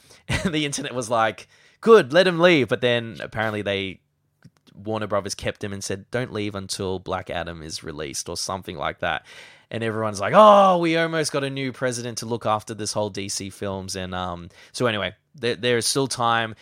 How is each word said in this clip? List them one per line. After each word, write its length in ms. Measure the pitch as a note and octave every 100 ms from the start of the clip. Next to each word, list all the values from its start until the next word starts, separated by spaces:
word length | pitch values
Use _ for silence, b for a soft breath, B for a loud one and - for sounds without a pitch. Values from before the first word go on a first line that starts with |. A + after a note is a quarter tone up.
| B
<laughs> 140 | B B
and 260 | - G3
the 120 | D3+ D3
internet 280 | C#3+ B3
was 160 | B2 A2+
like, 380 | A#2 A2 - - b b b
"Good, 320 | A3 A3 B2
let 160 | E3 F#3
him 120 | E3
leave." 280 | F3+ D#3+ A2+
But 140 | A#2+
then 360 | B2 A#2+ A2+ F2
apparently 400 | - A2+ A2 G#2
they, 400 | G2+ G2 F#2+ - _ _ _ _ - _ _ -
Warner 320 | G2+ A2 G#2
Brothers 260 | G2+ G2
kept 300 | - A2 -
him 80 | G#2+
and 100 | G2
said, 300 | - G2 -
"Don't 220 | A#2+ B2+
leave 200 | G#2 G#2
until 460 | G2 F#2+ - F#2+ F#2
Black 300 | F2+ F#2 -
Adam 320 | E2+ E2+ E2
is 240 | D#2 D#2 D#2+
released," 420 | D2 D2 - -
or 80 | E2
something 400 | - F#2+ F2+ D#2
like 240 | D#2+ D#2
that. 260 | F2 D#2 B B B B B
And 120 | A#2
everyone's 380 | A2+ A2 A2 G2
like, 140 | G2+ F3+
"Oh, 440 | G#3+ G3+ F#3+ F3
we 180 | E3+ E3
almost 340 | E3 E3 D3+
got 140 | C#3+ C3+
a 40 |
new 220 | C3+ C3+
president 460 | - B2+ A#2+ A#2+ A2
to 80 | A2+
look 200 | A#2+ A2+
after 280 | G#2+ -
this 180 | G#2+ G#2+
whole 180 | - G#2+
D 200 | G2 G2
C 200 | - G2
films." 460 | - G2+ F#2+ F#2 F#2+
And, 180 | F#2
um, 360 | F2+ F2+ F2 E2+ B B
so 140 | - A#2+
anyway, 260 | G#2 F2+ - _
there, 220 | - B2 F#2
there 220 | B2 A#2+
is 80 | -
still 220 | C#3+ C3+
time. 480 | - A#2 A#2 A2+ A2